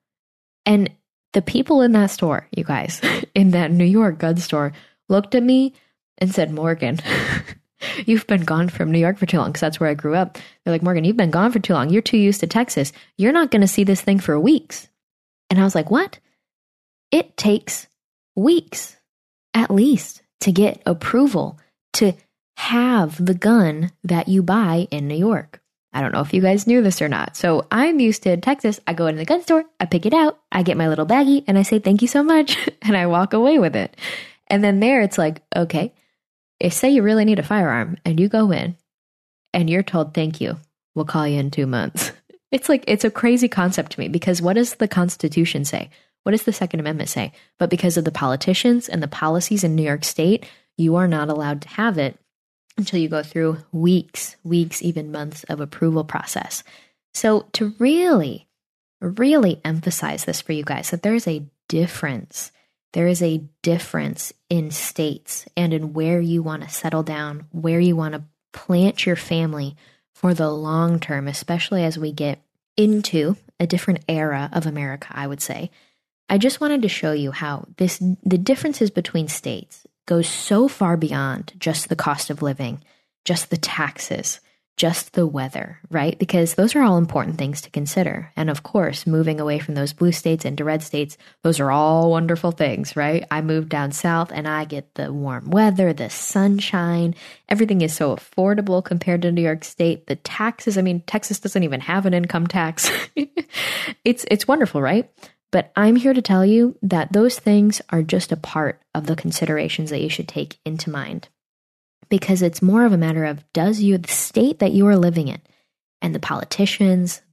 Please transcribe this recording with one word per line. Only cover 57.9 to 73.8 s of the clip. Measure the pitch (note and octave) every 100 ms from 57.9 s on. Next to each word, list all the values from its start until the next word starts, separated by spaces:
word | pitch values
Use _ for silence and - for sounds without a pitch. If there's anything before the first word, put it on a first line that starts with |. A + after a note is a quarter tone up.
| E4 F4+ B3+ C#3+ - - _ _ _ _ _
really | F3+ G3+ C4 D4+ G3 D#3+
emphasize | D#3 D#3+ F3 - D3+ D3+ -
this | E3+
for | -
you | D3+ D3
guys, | C3+ -
that | E3+
there | G#3 A#3
is | F3+
a | D#3 D3 _ -
difference. | D#3+ E3+ - D3+ A#2+ - - - _ _ _ _
There | F3 F3
is | F3
a | E3+ D#3+ D#3 _
difference | E3+ E3+ - D#3+ D3 D3+ - - _
in | E3+ D#3
states | D3+ - - D#3 C#3+ - - - -
and | E3+
in | D#3+ D#3
where | D#3 D#3+ F3
you | E3+ E3+
want | D#3+ D#3
to | D#3
settle | - E3 D#3+
down, | D#3 D3+ D3+ D3 D#3
where | E3+ E3 E3+
you | F3+ E3
want | D#3 D3+
to | D3+ _ _
plant | - - F3 F#3+ - F#3+
your | E3+
family | - E3 D#3+ D3+ C#3 C#3+ _ _ _
for | _ F#3
the | E3+ D#3
long | D3+ D#3 D#3+ E3+ E3
term, | D#3+ C#3+ C#3
especially | C#3 - E3+ - F#3+ E3
as | D#3+
we | D#3
get | D3+ D3 C#3 _ _ _ -
into | G#3+ G#3+ G#3 E3 D3+ G3+ _ -
a | E3+
different | F3+